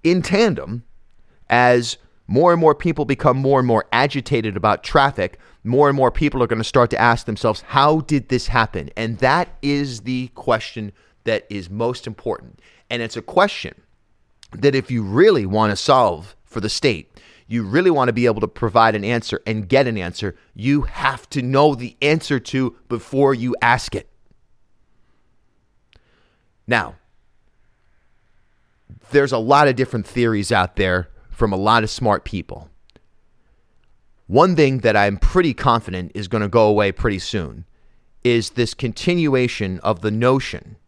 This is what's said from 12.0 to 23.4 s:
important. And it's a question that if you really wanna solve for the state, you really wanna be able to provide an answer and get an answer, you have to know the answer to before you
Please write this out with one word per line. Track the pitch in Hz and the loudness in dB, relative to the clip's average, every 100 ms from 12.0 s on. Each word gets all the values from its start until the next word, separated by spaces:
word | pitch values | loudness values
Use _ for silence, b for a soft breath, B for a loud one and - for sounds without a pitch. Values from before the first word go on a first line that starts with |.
| - | -12
important. | 110 - 101 62 _ b b b | -10 -8 -8 -10 _ b b b
And | 120 | -8
it's | 113 117 | -8 -10
a | |
question | - - 196 - - - _ _ _ _ _ _ - | -4 0 0 -2 -14 -16 _ _ _ _ _ _ -20
that | 101 139 135 | -2 0 0
if | - | -4
you | 120 | -6
really | 101 110 202 170 95 | -4 2 4 4 0
wanna | 107 107 101 | 0 0 -2
solve | - 131 113 80 95 - _ | 2 2 2 -2 -12 -20 _
for | 117 | -8
the | 104 | -6
state, | - 147 92 - b b b b | -2 -2 -2 -8 b b b b
you | 117 | -6
really | 101 131 185 | -2 2 2
wanna | 151 127 | 2 0
be | 117 120 | 2 0
able | 107 | 0
to | 107 | -4
provide | - 113 110 113 107 | -4 0 4 4 2
an | 101 | -4
answer | 120 - - - | -6 -4 -8 -6
and | 110 95 | -8 2
get | 131 131 | 2 2
an | 113 | -2
answer, | 87 92 101 - b | -8 -8 -10 -10 b
you | - 113 147 | -8 -2 0
have | - - 135 127 - | -2 -2 -4 -4 -8
to | 143 | -6
know | 123 135 151 131 | -2 4 2 2
the | 123 _ | -10 _
answer | 143 156 - 139 | 0 0 -2 -4
to | - 135 127 - _ | -2 -4 -4 -6 _
before | 120 - 135 139 | -10 -4 0 2
you | 127 | 2